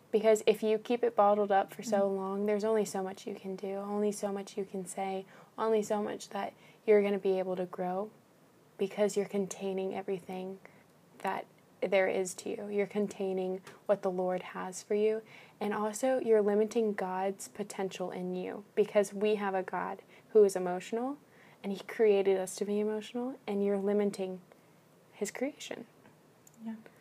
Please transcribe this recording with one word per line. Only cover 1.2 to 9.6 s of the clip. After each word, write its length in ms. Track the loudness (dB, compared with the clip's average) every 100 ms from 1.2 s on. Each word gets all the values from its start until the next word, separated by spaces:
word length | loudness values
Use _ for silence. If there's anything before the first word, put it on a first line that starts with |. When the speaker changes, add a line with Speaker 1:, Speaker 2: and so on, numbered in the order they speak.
| 6 6 4
Speaker 1:
up 220 | 4 2
for 80 | -6
so 200 | 0 2
Speaker 2:
Mm. 140 | 2 0
Speaker 1:
long, 300 | -2 -2 0
there's 160 | 0
only 200 | 2 2
so 180 | 0 -2
much 240 | -6 -8 -10
you 80 |
can 220 | -10 -8 -8
do, 200 | -6 -6
only 340 | -4 0 0
so 180 | 0 -4
much 260 | -6 -8 -8
you 80 |
can 220 | -6 -8 -8
say, 380 | -6 -4 -6 -8 -20 -20 -4
only 240 | 0 0
so 180 | 2 -2
much 280 | -2 -6 -8
that 240 | -8 -8 -10 -20 -8 6
you're 160 | 6
gonna 160 | 6 0
be 220 | 0 0
able 160 | 0 -4
to 80 | -6
grow, 440 | -4 -4 -4 -6 -12 _ _ _ _ _ -6
because 380 | -4 0 0 0
you're 100 | -2
containing 680 | -2 -4 -4